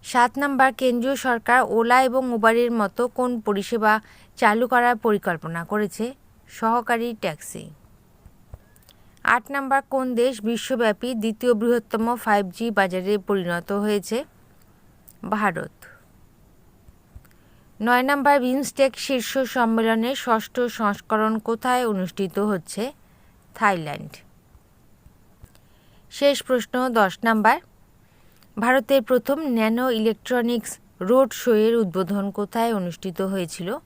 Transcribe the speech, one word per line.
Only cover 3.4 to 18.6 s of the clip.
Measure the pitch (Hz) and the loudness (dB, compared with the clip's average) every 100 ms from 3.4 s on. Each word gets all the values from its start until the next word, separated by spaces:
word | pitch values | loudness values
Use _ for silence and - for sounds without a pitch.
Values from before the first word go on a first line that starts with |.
| 214 202 196 233 214 214 - - - - | -2 -4 -2 0 2 2 -2 -20 -20 0
চালু | 226 214 240 | 2 2 2
করার | 247 240 240 | 4 4 2
পরিকল্পনা | 233 208 190 170 165 165 170 | 2 0 0 -4 -6 -10 -4
করেছে? | 214 208 - 226 269 _ _ _ | -4 -4 -4 -8 -8 _ _ _
সহকারী | - 226 233 233 233 240 220 | -4 0 0 0 -2 -2 -6
ট্যাক্সি। | 190 151 - - - 151 _ - _ _ - _ - - _ _ - - - _ | -6 -8 -12 -16 -16 -20 _ -20 _ _ -20 _ -20 -20 _ _ -20 -20 -20 _
আট | - 233 - | 0 0 0
নাম্বার, | 277 269 277 269 | -6 0 -2 0
কোন | 269 262 240 | -4 -2 0
দেশ | 247 233 | 0 0
বিশ্বব্যাপী | 208 233 - 254 226 208 247 | -4 -4 -4 0 0 0 -4
দ্বিতীয় | 247 220 214 247 | -4 -4 -2 0
বৃহত্তম | 214 233 240 226 220 226 240 | 2 2 0 0 -4 -2 -2
ফাইভ | 226 208 196 | 0 0 0
জি | - 233 | -4 -4
বাজারে | 208 196 185 185 208 | 0 0 0 -2 -2
পরিণত | 190 202 175 175 170 | 0 -2 0 -4 -4
হয়েছে? | 202 208 208 185 226 302 _ _ _ _ _ _ _ - - - | -4 0 -2 -2 -6 -6 _ _ _ _ _ _ _ -20 -14 -6
ভারত। | 208 208 165 - _ - - _ _ - _ _ _ - _ - - _ - - _ _ - _ - | -2 -2 -2 -10 _ -20 -20 _ _ -20 _ _ _ -20 _ -20 -20 _ -20 -20 _ _ -20 _ -6
নয় | 220 247 | 2 2
নাম্বার, | 262 285 277 285 | 2 2 4 4
বিমস্টেক | 247 262 | 2 -2